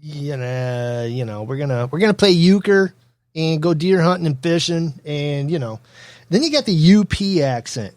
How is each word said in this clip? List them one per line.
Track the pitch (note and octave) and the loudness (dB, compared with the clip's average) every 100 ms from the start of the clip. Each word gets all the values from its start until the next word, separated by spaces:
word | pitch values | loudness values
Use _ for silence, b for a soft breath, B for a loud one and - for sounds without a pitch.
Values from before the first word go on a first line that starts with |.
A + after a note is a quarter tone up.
you | D3 D3 C#3+ C#3+ | -14 -10 -8 -8
know, | B2 B2+ B2+ B2 A#2+ A#2+ A#2 | -6 -6 -4 -4 -6 -6 -6
you | B2 A#2+ | -6 -6
know, | G#2 | -8
we're | G#2+ C3+ | -8 -6
gonna, | C#3+ B2 A#2+ | -4 -2 -4
we're | D3 | 0
gonna | G#3+ | 0
play | G3+ G3+ | 4 4
euchre | F3+ E3+ G3 G3 G3 F#3+ - _ _ _ - | 6 6 4 4 2 2 -4 _ _ _ -6
and | D#3+ D#3+ | -2 0
go | E3+ | 0
deer | D#3+ F3 F#3+ | 0 2 2
hunting | E3 F3+ E3 | 4 2 -2
and | C#3 | -2
fishing | E3+ E3+ - E3+ E3 C3+ - | 0 0 0 -2 -4 -6 -8
and, | D3 D3 C#3+ C#3 | -6 -4 -4 -4
you | E3+ | -4
know. | A#2+ A2 _ B B B B | -6 -10 _ B B B B
Then | F3 | 0
you | D#4+ | 2
got | D4 C4+ | -2 0
the | |
U | F3+ D#3 G3+ G3+ | 2 6 6 4
P | - G3 F#3+ | -2 -2 0
accent | C#3 A#2+ - - G2+ | 0 -2 -6 -10 -10